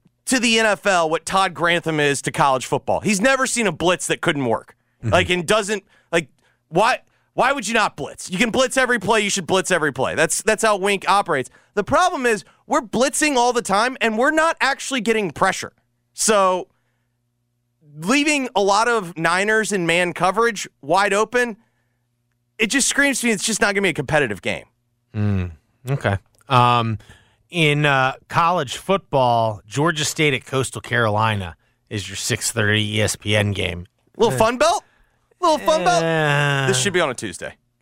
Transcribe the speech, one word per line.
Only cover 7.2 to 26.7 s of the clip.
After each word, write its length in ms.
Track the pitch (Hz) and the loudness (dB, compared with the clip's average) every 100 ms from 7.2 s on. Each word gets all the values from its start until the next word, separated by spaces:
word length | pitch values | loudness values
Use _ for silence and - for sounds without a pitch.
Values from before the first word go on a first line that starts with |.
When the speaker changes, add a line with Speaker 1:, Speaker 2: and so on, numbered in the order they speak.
| _ | _
Speaker 1:
why 200 | - 240 | -2 0
would 120 | 285 196 | 0 -2
you 60 | |
not 220 | 233 196 - | 0 0 -2
blitz? 340 | 135 - - | -12 -12 -8
You 80 | 180 | -2
can 140 | 233 | 0
blitz 240 | 226 262 269 | 2 0 2
every 240 | 254 240 | 2 0
play. 220 | 180 220 | 2 2
You 80 | 202 | 2
should 180 | 196 151 | -4 0
blitz 240 | 185 175 | 0 2
every 220 | 175 147 | 0 0
play. 200 | 131 107 98 | -2 -2 0
That's, 260 | 170 - | 0 0
that's 200 | 208 214 | 0 2
how 120 | 220 202 | 2 0
Wink 300 | 196 196 147 | 0 -2 2
operates. 420 | 196 196 147 127 _ _ 202 | 2 2 -2 -4 _ _ -6
The 80 | 202 | 0
problem 400 | 285 359 330 247 | 2 2 0 -2
is 180 | 214 - _ - | -2 -6 _ -4
we're 140 | 285 | -4
blitzing 560 | 233 202 277 - 302 262 | -2 0 0 0 0 2
all 160 | 240 | 2
the 80 | 240 | 0
time, 320 | 185 196 240 262 | 0 0 0 0
and 160 | 226 220 | -2 0
we're 140 | 269 | 0
not 260 | 311 320 - | 2 0 0
actually 400 | 254 269 - 262 | -2 -2 -4 -4
getting 300 | 214 220 190 | 0 -2 -2
pressure. 400 | - 190 - - _ _ _ _ | 0 0 0 -10 _ _ _ _
So 540 | - - 208 190 185 - _ _ _ _ _ _ _ _ _ _ _ 151 147 | -4 2 4 4 0 -6 _ _ _ _ _ _ _ _ _ _ _ _ -10
leaving 520 | 170 285 294 294 254 196 | 0 2 2 0 -2 0
a 60 | |
lot 260 | 202 202 233 | 2 2 2
of 300 | 233 170 165 | 0 -4 -2
Niners 540 | 165 180 208 220 214 | 0 2 2 0 0
in 140 | 202 170 | -2 0
man 260 | 170 175 | 0 0
coverage 540 | - 175 190 233 202 - _ | 0 0 2 -2 -2 -12 _
wide 320 | - 185 202 | -2 0 2
open, 440 | 196 214 247 240 202 _ _ _ _ _ _ _ _ _ - | 0 0 -2 -2 -6 _ _ _ _ _ _ _ _ _ -4
it 100 | 220 | -2
just 200 | 269 - | 0 0
screams 320 | - 285 254 | 0 0 0
to 60 | 233 | -2
me 40 | |
it's 120 | 208 - | -2 -4
just 160 | 214 | -2
not 120 | 208 | 0
gonna 100 | 202 | 0
be 60 | 196 | -2
a 40 | |
competitive 480 | 147 135 151 131 98 | -2 0 0 0 -2
game. 240 | 113 80 - _ _ _ _ 110 | -6 -6 -10 _ _ _ _ -4
Speaker 2:
Mm, 360 | 104 98 90 80 _ _ 123 | -2 -2 -4 -10 _ _ -8
okay. 280 | 135 113 98 _ _ - | -4 -2 -2 _ _ 0
Um, 500 | 131 123 | 4 4